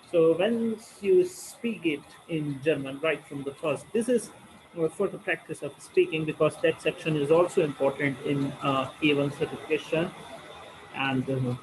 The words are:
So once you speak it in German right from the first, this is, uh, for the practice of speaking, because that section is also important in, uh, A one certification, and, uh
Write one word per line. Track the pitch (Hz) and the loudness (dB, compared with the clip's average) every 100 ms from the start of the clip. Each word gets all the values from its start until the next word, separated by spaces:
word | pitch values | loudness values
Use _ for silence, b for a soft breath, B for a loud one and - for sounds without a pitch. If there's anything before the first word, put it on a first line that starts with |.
| - | -2
So | 175 165 165 | 4 4 4
once | 196 233 226 214 - - | 2 2 -2 -4 -10 -6
you | 202 185 | 4 4
speak | 180 - - - 233 202 165 | 4 -2 -16 -8 -6 -4 -2
it | 147 - - - | -4 -6 -20 -8
in | 165 147 135 | -4 -4 -2
German | 139 147 135 139 | 0 0 -2 -4
right | 160 147 - | -2 -2 -6
from | 143 | -10
the | 135 | -8
first, | 139 160 131 - | -6 -4 -4 -2
this | 220 233 | -2 2
is, | 247 - - - - - 170 | 0 0 -10 -20 -20 -16 -4
uh, | 160 | -4
for | - 196 | 0 -4
the | 190 | -4
practice | - 165 - 151 | -4 -6 -6 -10
of | 143 - | -8 -10
speaking, | - - 180 160 | -2 2 2 2
because | 156 151 151 151 | -4 2 2 4
that | 165 160 | 0 0
section | - 151 - 156 | -2 -2 -2 0
is | 143 | 4
also | 160 175 - | 4 4 2
important | 156 139 139 135 143 131 - | 0 2 0 2 -2 -2 -2
in, | 143 139 139 | 0 0 -2
uh, | 147 135 131 - | -2 0 -2 0
A | 151 | 2
one | 143 143 | 2 2
certification, | 139 151 127 - 151 - 160 180 - - - - - - - - - | -2 -4 -6 -4 -4 -2 -2 -2 -6 -16 -18 -18 -18 -20 -20 -16 -6
and, | 135 131 127 | -2 -2 -2
uh | 135 127 123 | -2 -2 -4